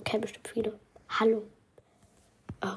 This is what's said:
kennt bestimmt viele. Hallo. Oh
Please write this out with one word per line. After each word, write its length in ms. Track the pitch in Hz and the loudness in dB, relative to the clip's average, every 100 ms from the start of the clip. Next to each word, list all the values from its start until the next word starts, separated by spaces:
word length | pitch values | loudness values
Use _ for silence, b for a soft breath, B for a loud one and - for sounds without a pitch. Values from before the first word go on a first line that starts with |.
kennt 200 | - 214 | 0 -2
bestimmt 240 | 214 - - | -2 -8 -8
viele. 280 | 226 214 - _ - - | -2 -2 -4 _ -20 -6
Hallo. 360 | - 220 220 208 - _ - _ _ - _ - _ - - | 4 4 4 0 -16 _ -20 _ _ -20 _ -20 _ -16 -8
Oh 140 | 196 | -6